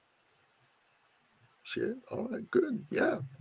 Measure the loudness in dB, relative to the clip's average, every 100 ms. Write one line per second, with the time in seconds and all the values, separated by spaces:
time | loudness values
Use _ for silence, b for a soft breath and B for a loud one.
0 | _ _ _ _ _ _ _ _ _ _
1 | _ _ _ _ -20 _ -6 -2 -2 -2
2 | -6 -6 -4 -4 2 2 4 0 -2 2
3 | 2 2 -4 -8